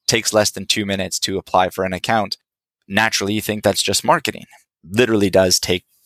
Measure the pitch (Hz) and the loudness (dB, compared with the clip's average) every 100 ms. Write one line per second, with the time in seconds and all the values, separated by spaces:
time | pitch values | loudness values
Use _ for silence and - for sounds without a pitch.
0 | - 117 - 107 104 - 95 - 101 98 | -2 -2 2 2 0 -2 -4 -4 -2 -4
1 | 92 - - 95 - 92 92 - 95 92 | -4 -6 -4 -6 -2 0 0 0 -4 -4
2 | - 113 98 - _ _ _ _ - 98 | -2 -2 -2 -8 _ _ _ _ -6 0
3 | 110 - 101 107 - 104 101 98 - 101 | 0 0 -2 -2 -4 -2 0 0 0 -2
4 | 117 165 - - - - _ _ 80 104 | 0 0 0 -8 -12 -20 _ _ -6 2
5 | 120 110 98 92 92 92 - 90 - _ | 4 4 4 4 4 2 0 -2 -4 _